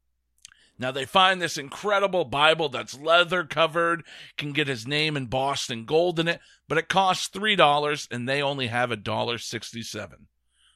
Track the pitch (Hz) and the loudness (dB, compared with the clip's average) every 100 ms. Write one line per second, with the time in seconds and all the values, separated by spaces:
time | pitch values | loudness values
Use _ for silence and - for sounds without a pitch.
0 | _ _ _ _ - _ _ - 127 135 | _ _ _ _ -20 _ _ -8 -6 -6
1 | 131 196 185 185 165 - 139 - 202 196 | 0 4 4 4 -2 -4 -10 -6 0 2
2 | 196 180 131 139 151 165 156 123 107 123 | 2 0 -2 4 4 4 0 -4 -8 -6
3 | 156 170 175 180 151 151 160 165 170 170 | 4 4 4 0 -2 0 2 2 0 -2
4 | - - - - 147 143 143 127 120 147 | -6 -20 -14 -10 -4 -2 -2 -4 -4 -2
5 | 156 147 123 131 135 139 - 117 113 156 | -2 -2 -4 -2 0 -2 -6 -8 0 2
6 | 175 165 165 165 - _ - 151 160 185 | 2 0 -2 -4 -10 _ -4 -2 2 2
7 | 190 180 - 190 214 196 151 147 147 147 | 2 2 -4 -2 0 6 6 4 0 -4
8 | - 123 123 139 143 143 123 120 123 110 | -6 -6 -4 -2 -2 -2 -2 -2 -2 -2
9 | 104 110 117 117 - 113 - 117 110 107 | -4 -2 -2 -4 -8 -10 -10 -12 -10 -10
10 | 95 - - _ _ _ _ | -12 -16 -20 _ _ _ _